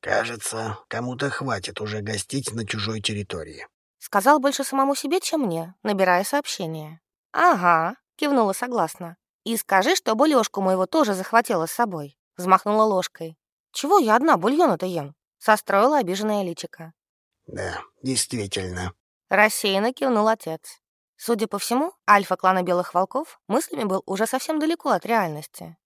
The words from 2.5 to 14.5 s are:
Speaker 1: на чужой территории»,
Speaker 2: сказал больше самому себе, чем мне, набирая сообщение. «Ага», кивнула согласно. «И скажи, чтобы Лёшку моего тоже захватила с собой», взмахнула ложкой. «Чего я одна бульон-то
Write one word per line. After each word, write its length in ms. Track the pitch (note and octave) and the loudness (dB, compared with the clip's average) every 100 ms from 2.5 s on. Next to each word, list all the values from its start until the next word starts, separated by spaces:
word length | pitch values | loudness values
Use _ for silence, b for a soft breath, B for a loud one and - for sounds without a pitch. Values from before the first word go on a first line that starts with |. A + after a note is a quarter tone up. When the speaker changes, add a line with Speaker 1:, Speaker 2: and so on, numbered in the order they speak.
Speaker 1:
на 140 | A2 G#2 | -8 -6
чужой 340 | A2+ G#2 A2 | -6 -4 -4
территории», 680 | G2+ G#2 G2+ F2+ D2+ - - _ _ _ | -4 -6 -6 -8 -10 -16 -18 _ _ _
Speaker 2:
сказал 400 | - G3+ A3+ D4 | -2 2 4 4
больше 260 | C4+ C4+ | 2 -2
самому 300 | C4+ C4+ C4+ | -4 0 0
себе, 260 | C#4+ C#4+ F4+ | 0 -2 -2
чем 220 | - D#4+ | -2 -2
мне, 320 | A#3 E3 E3 - | -2 -2 -6 -8
набирая 420 | G#3+ G3 F#3 F3+ | -4 2 4 4
сообщение. 760 | G3+ C#4+ - - E3+ D#3+ D3+ E3 _ _ _ | 2 -2 -4 -8 -6 -8 -12 -18 _ _ _
«Ага», 640 | - F4 A#3+ F3 E3 E3 A#3+ _ - | 2 4 4 4 4 2 -4 _ -4
кивнула 360 | D4+ C#4 G#3+ | 2 4 2
согласно. 640 | F#3+ B3 A#3+ D#3+ - E3+ F3 _ _ | 0 -2 -2 -2 -4 -14 -16 _ _
«И 120 | - A3+ | -4 -4
скажи, 380 | - G3 A3 | 2 2 4
чтобы 340 | - - A3 D#4 | 2 0 2 4
Лёшку 340 | C#4 G#3+ G3+ | 4 2 0
моего 240 | F#3+ F#3 F#3 | 0 2 2
тоже 280 | D#4+ A#3+ | 2 2
захватила 520 | F#3+ F#3+ A3+ A#3 F#3+ E3 | 0 2 2 2 0 -2
с 60 | |
собой», 440 | - A#3+ E3+ C#3+ _ _ - | -2 -2 -2 -10 _ _ -8
взмахнула 480 | F3+ F#3 G#3 G#3+ | 4 4 4 2
ложкой. 520 | A3 F#3+ F3 - E3 E3 _ _ _ | 2 2 -2 -10 -14 -14 _ _ _
«Чего 260 | - C#4+ G4 | -8 2 4
я 180 | A#3 A3 | 6 4
одна 200 | D#4 A3 | 4 2
бульон-то 500 | F#3 | 2